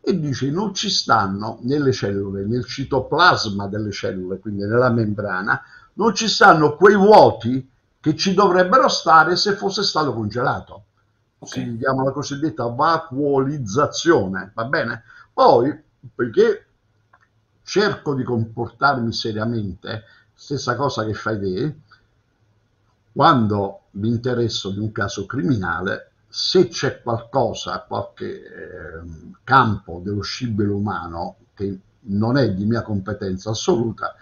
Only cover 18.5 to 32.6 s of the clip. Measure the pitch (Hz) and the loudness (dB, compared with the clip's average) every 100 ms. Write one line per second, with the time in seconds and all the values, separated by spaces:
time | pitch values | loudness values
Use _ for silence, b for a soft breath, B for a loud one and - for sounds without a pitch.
18.5 | 123 117 _ 139 131 117 110 117 107 113 | -6 -10 _ 0 2 -2 -4 -4 -4 -4
19.5 | 117 98 87 - 107 b b b _ - | -4 -6 -8 -10 -10 b b b _ -8
20.5 | 139 123 117 139 - 110 101 113 107 98 | -6 -4 -2 -2 -2 -4 -4 -4 -4 -4
21.5 | 92 147 - b b b _ _ _ _ | -2 -4 -6 b b b _ _ _ _
22.5 | _ _ _ _ _ _ - 147 143 107 | _ _ _ _ _ _ 2 4 4 2
23.5 | 104 98 - _ 98 107 117 123 120 117 | 0 -4 -8 _ -6 -4 -2 -2 -2 -2
24.5 | - 98 98 107 110 98 - 98 127 165 | -4 -6 -6 -6 -4 -6 -6 -8 -4 -2
25.5 | 117 90 85 95 107 - _ _ - - | 0 -2 -4 -4 -6 -10 _ _ -8 0
26.5 | 185 175 - 139 - - 117 - 139 113 | 2 2 0 -6 -4 -6 -6 -2 -2 0
27.5 | 98 - 92 - 107 - - 101 - - | -4 -8 -10 -8 -8 -8 -10 -12 -12 -16
28.5 | 92 90 90 85 82 85 80 92 - - | -18 -16 -14 -14 -14 -16 -16 -18 -20 4
29.5 | 131 117 98 - 85 92 104 98 - 123 | 6 6 0 -6 -10 -6 -6 -6 -8 -4
30.5 | 104 101 101 104 87 87 85 95 - _ | 0 0 0 -2 -4 -8 -8 -10 -12 _
31.5 | _ 98 95 _ _ - 101 113 139 117 | _ -8 -8 _ _ -6 -2 2 2 2
32.5 | 92 | 0